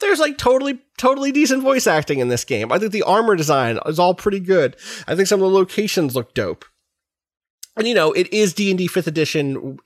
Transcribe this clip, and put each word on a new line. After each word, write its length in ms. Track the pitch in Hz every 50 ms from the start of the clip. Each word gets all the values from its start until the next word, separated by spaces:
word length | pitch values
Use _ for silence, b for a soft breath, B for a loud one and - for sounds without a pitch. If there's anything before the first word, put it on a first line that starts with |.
there's, 200 | 403 403 392 311
like, 160 | 311 294 285 -
totally, 420 | - 254 262 262 277 277 269 269 _ _ _ -
totally 340 | - 254 277 277 277 277
decent 300 | 269 294 302 226 262 262
voice 240 | 262 269 269 254 -
acting 320 | 220 160 156 147 - 147 135
in 80 | 127 123
this 160 | 120 117 -
game. 260 | - 131 104 110 117
I 60 | 127 190
think 140 | 220 214
the 100 | 202 208
armor 340 | 165 - 185 214 233 226 202
design 420 | 165 151 156 147 135 123 113 113 - -
is 120 | 151 156 165
all 160 | 180 180 180
pretty 260 | - - 214 196 196
good. 360 | 175 185 190 175 139 123 - B B B B B B
I 80 | B 156
think 140 | 185 196 -
some 140 | 208 196
of 80 | 190 185
the 60 | 190
locations 580 | 190 185 185 - 220 214 202 - 190 160 135 120
look 200 | 131 113 - _
dope. 300 | 123 104 85 - - - _ _ _ _ _ _ _ _ _ _ _ _ _ _ _ _ _ _ _ - - _
And, 100 | 220 220
you 80 | 240 240
know, 180 | 190 156 160
it 200 | - 175 180 -
is 200 | 208 214 214 185 -
D 160 | 202 202 196
and 80 | 190 180
D 80 | 185
fifth 200 | 170 - 190 -
edition 720 | 170 151 160 151 - - 156 143 139 135 - - 135 135 - _